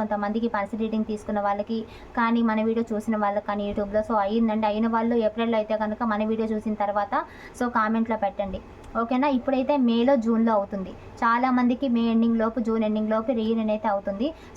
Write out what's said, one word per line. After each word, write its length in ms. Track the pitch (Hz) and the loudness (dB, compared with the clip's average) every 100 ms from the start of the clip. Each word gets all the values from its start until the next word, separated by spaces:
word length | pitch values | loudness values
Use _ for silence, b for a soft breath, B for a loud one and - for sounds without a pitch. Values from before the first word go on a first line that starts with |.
కొంతమందికి 500 | 214 208 208 226 233 214 | -2 -2 -2 -2 -2 -2
పర్సన్ 260 | 196 214 | -4 -4
రీడింగ్ 240 | 220 220 220 | -2 -2 -2
తీసుకున్న 280 | 208 - 208 202 | -4 -4 -2 0
వాళ్ళకి 300 | 202 208 226 220 B B - | -2 -2 -4 -6 B B -2
కానీ, 240 | 233 233 233 | 2 2 2
మన 80 | 220 220 | 2 0
వీడియో 160 | 226 233 | 0 -2
చూసిన 240 | 214 226 214 | -4 -2 0
వాళ్ళకి 220 | 202 208 208 | 0 0 -2
కానీ 140 | 208 202 | -4 -4
YouTube-లో, 320 | 202 202 214 220 | -4 -2 -2 0
so 60 | 220 | 0
అయ్యిందండి. 440 | 196 226 226 214 214 | 2 2 2 2 0
అయిన 160 | 208 226 226 | 2 0 2
వాళ్ళు 200 | 233 233 214 | 2 2 2
ఏప్రిల్లో 300 | 233 226 226 | 0 0 0
అయితే 140 | 214 214 | 0 -2
కనుక 180 | 214 214 233 | -2 -2 -2
మన 100 | 208 220 | 0 0
వీడియో 160 | 220 220 | 0 0
చూసిన 200 | 214 214 208 | -2 -2 -2
తర్వాత 400 | 202 208 202 285 339 B B - | 0 0 0 -2 -4 B B -4
so 60 | 247 240 | 0 2
కామెంట్లో 400 | 214 226 226 214 202 | 2 0 0 0 -2
పెట్టండి. 340 | 196 196 226 - - - 226 | -2 -6 -6 -12 -20 -8 -4
ఓకేనా? 260 | 233 254 294 | 0 2 2
ఇప్పుడైతే 480 | 254 269 262 269 294 | 2 0 0 2 2
మేలో, 400 | 240 233 247 277 | 4 4 4 4
జూన్లో 360 | 226 226 226 | 4 2 4
అవుతుంది. 380 | 214 196 196 185 | 2 0 -6 -8
చాలామందికి 1000 | - - - 233 233 254 247 247 254 277 | -12 -18 -2 2 4 4 4 2 2 2
మే 120 | 233 | 2
ఎండింగ్ 360 | 233 226 233 226 | 4 4 4 4
లోపు, 240 | 226 240 | 2 0
జూన్ 240 | 220 226 | 0 0
ఎండింగ్ 240 | 214 214 214 | 2 0 0
లోపు 240 | 220 226 | 0 0
రీయూనియన్ 380 | 233 220 226 214 | 0 0 0 0
అయితే 180 | 214 220 | 0 0
అవుతుంది. 460 | 196 196 196 285 - B | -2 -2 -2 -4 -4 B